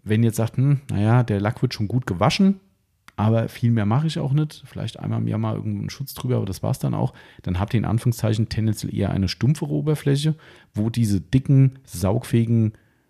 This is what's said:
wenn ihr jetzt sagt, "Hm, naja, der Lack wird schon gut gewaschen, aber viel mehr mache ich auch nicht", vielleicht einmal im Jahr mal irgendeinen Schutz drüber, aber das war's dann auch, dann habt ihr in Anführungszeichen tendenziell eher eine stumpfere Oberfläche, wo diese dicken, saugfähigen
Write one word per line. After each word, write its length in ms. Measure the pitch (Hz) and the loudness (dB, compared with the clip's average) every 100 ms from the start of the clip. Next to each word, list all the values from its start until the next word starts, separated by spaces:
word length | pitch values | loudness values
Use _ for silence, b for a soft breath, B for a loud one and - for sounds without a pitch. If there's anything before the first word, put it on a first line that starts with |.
wenn 180 | 98 107 | -2 2
ihr 60 | 117 | 2
jetzt 80 | 107 | 0
sagt, 200 | 113 - | -2 0
"Hm, 240 | 135 139 - | 2 0 -2
naja, 320 | 98 107 120 | 0 2 4
der 180 | 117 101 | 2 0
Lack 200 | 104 - | -2 -2
wird 120 | 123 | -4
schon 140 | - 101 | -2 -2
gut 180 | 120 - | -2 -2
gewaschen, 540 | 87 113 - 190 190 _ _ _ _ _ - | 0 0 2 2 0 _ _ _ _ _ -2
aber 320 | 107 113 113 | 2 2 0
viel 240 | - 120 | 0 0
mehr 140 | 117 101 | 2 2
mache 200 | 123 156 | 2 0
ich 120 | 160 | -2
auch 120 | 151 | -2
nicht", 300 | 143 151 - 131 | 0 -2 -6 -16
vielleicht 320 | - 107 - | -10 -8 -8
einmal 200 | 104 113 | -6 -2
im 80 | 113 | -2
Jahr 100 | 107 | -2
mal 180 | 110 107 | -2 -4
irgendeinen 340 | 107 101 101 | -4 -6 -6
Schutz 240 | - 139 | -10 -12
drüber, 220 | - 127 120 | -8 -2 -2
aber 100 | 104 | -2
das 160 | 95 | -4
war's 160 | 110 127 | -4 -2
dann 160 | 139 | -2
auch, 180 | 113 123 - B B | -2 -2 -6 B B
dann 160 | - 90 | -4 -2
habt 160 | 101 | 0
ihr 40 | 117 | 0
in 60 | |
Anführungszeichen 640 | 90 107 123 117 110 110 110 | 0 0 0 0 0 0 -2
tendenziell 460 | - 110 107 104 | -2 -2 -2 -4
eher 160 | 110 95 | -2 -2
eine 180 | 92 95 | 0 -2
stumpfere 420 | - 117 156 147 | 0 0 0 -2
Oberfläche, 640 | 151 147 151 143 139 151 151 B B B | -2 -2 -2 0 0 0 -4 B B B
wo 140 | - 110 | -4 -2
diese 300 | 113 113 101 | 2 2 2
dicken, 580 | - 131 135 135 135 - | 2 0 4 6 4 2
saugfähigen 880 | - 87 95 117 - 117 113 117 107 - b b | -14 -4 0 0 0 0 2 2 2 -2 b b